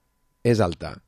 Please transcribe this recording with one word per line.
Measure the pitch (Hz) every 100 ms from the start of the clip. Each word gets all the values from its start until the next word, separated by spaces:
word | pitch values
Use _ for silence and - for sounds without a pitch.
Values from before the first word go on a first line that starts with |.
| _ _ _ _ 120
És | 110
alta. | 92 82 76 -